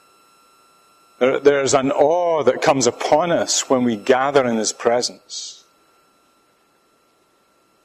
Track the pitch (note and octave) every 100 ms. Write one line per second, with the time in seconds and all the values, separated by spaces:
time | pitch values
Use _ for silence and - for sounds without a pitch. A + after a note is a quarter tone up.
0 | _ _ _ _ _ _ _ _ _ _
1 | _ - B2+ C3+ C3+ C#3+ C3+ C#3 C3 -
2 | D3 E3+ F3 D#3+ A#2+ B2+ - C3+ A#2+ -
3 | - D3+ F3 D#3 - - - C3 B2 G#2+
4 | G2+ B2+ C3+ C#3 B2 A2+ G#2 - A#2+ A#2+
5 | A#2 - - - - - _ _ _ _
6 | _ _ _ _ _ _ _ _ _ _
7 | _ _ _ _ _ _ _ _